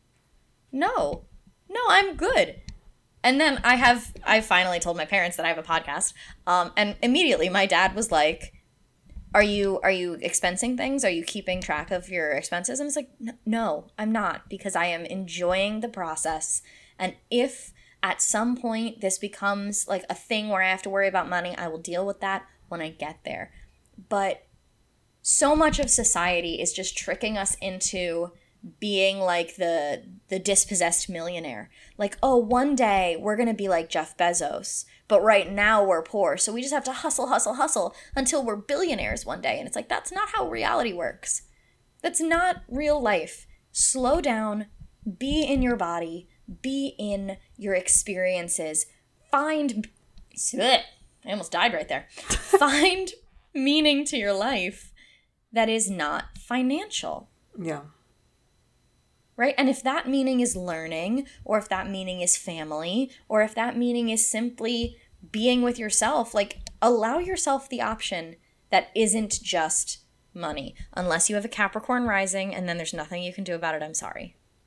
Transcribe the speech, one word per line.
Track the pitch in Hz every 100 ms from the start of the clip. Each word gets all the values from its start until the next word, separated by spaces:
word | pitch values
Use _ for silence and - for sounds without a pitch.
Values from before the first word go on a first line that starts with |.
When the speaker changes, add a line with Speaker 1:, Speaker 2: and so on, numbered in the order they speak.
| _ _ _ _ _ _ _
Speaker 1:
no. | 262 359 494 147 - - - - _ -
No, | 415 480
I'm | 359 392 320
good. | 370 508 180 - - - - - _ _
And | 240 269
then | 311 269
I | 240 247
have, | 247 247 - - -
I | 220
finally | 214 180 185 175
told | 175 165
my | 156
parents | 196 180 175
that | 165
I |
have | 165
a |
podcast, | 160 165 165 147 - - - - -
um, | 180 175 -
and | 202 -
immediately | 240 285 339 - 175
my | 208 196
dad | 175 185 190
was | -
like, | 160 151 160 - - _ _ _ _ - - -
"Are | 208
you, | 208 208 196 190
are | 190
you | 185 180 165
expensing | - - 180 185 240 254
things? | 262 277 214
Are |
you | 170
keeping | 170 208 190 185
track | 180 151 170
of | 185 180
your | 180 156
expenses?" | 139 - 175 185 254
And | 294
it's | 302
like, | 247 - 226
"N-, | 247 -
no, | 226 220 151 - -
I'm | 214
not, | 220 196 - -
because | 196 202 185
I | 175
am | 170 170
enjoying | 190 180 175 175 185 202 214
the | 233
process. | 208 165 156 160 160 - - - - - -
And | 185 - -
if | 240 262 - - - _ _
at | 190 -
some | - 208 233 247
point | 240 226 226 -
this | 190 190
becomes, | 202 - 202 202 202 208 -
like, | 190 -
a | -
thing | - 214 214
where | 196
I | 185
have | 190
to | 196
worry | 196 196
about | 190 170
money, | 180 175 175
I | 170
will | 160
deal | 165 180 196
with | 196
that | 196 190 - _ -
when | 170
I | 160
get | 160 151 160
there." | - - - - - _ _ - 185
But | 202 196 - _ _ _ _ _ _ _ _
so | - - 285 311
much | 311 302
of | 262
society | - 220 175 175 175 170 160
is | 170
just | - 180 -
tricking | - 185 214 214
us | 196 -
into | 190 185 - 185 175 165 175 - _ _ 170 -
being | 208 196 190 196
like | 185 175 170 -
the, | 170 165 147 - - - -
the | 185
dispossessed | 190 196 - 190 170 170 -
millionaire. | 175 165 175 160 110 - - - -
Like, | 202 -
"Oh, | 262 247
one | 214 247 277 262
day | 226 196 180 165
we're | 208 214
gonna | 233
be | 214 196
like | 170 165
Jeff | 165 160 -
Bezos, | 175 175 147 - - - - - -
but | 202
right | 214 202 175
now | 202 208 220
we're | 196 170
poor, | 165 214 180 160
so | -
we | 226
just | 262
have | 294 254
to |
hustle, | 262 311 - 262
hustle, | 269 - 165
hustle | 294 226 175 - - 269
until | 262 311
we're | 240 208
billionaires | 202 285 359 247 110 113 -
one | 165
day." | - 120
And | -
it's | -
like, | -
that's | - -
not | 370 427
how | 427 -
reality | 226 - 226 233
works. | 175 156 - - - - _ _ _ _ _
That's | 240 262
not | 320 330 359 349 -
real | 247 294 294
life. | 226 190 170 - - - _
Slow | - - 262 254 302
down, | 285 226 214 208 208 - - _ 220 185
be | 269 311
in | 294 277
your | 247 233
body, | 175 170 170 170 - _ - 170
be | 262 269 277 -
in | 208 196 196 190 - -
your | 202
experiences, | 185 - - - 185 185 180 170 - 156 156 - _ _ _ _
find, | 277 302 311 285 214 - _ _ - - - - -
ugh, | 233 262 - - - _ -
I |
almost | 202 170
died | 170 233
right | 175 151
there. | 139 -
Speaker 2:
<laughs> | -
Speaker 1:
Find | - - - 392 285 285 370 370 370 - - - _
meaning | 294 269 302 302 285 294
to | 269
your | 202
life | 196 220 247 180 - - - - _ _ _ _
that | 226 220
is | 226 208
not | 185 147 151 - -
financial. | - 247 254 294 415 - - - - _ _ -
Speaker 2:
Yeah. | 165 151 151 _ _ _ _ _ _ _ _ _ _ _ _ _ _ -
Speaker 1:
Right? | 262 -
And | 269
if | 262
that | 262 294 254
meaning | 269 262 254
is | 240 190
learning, | 180 160 160 160 180 247 277 -
or | - 214
if | 202
that | 190 185
meaning | 190 185 180
is | 175 -
family, | - 165 156 151 165 208 262 - -
or | 214
if | 214 214
that | 233 240
meaning | 240 240 226
is | 220 -
simply | 220 240 240 226 233 233 - _ - 175
being | 214 240 247
with | 247 240
yourself, | 214 - 220 294 226 214
like, | 202 - - -
allow | 226 240 220 302
yourself | 359 370 - 269 -
the | 247
option | 220 220 - 180 165 165 _ _ -
that | 190 - -
isn't | 220 220 208 -
just | - 175 160 - - - _ _ _ 180
money. | 165 147 135 - -
Unless | - 180 165 -
you | 208
have | 214
a |
Capricorn | - 196 214 - 247
rising, | 240 196 190 196 196
and | 185 180
then | 170
there's | 160
nothing | 170 151 180
you | 180
can | 180
do | 185 165
about | 165
it, | 156
I'm | 156 160
sorry. | - - - _ _ _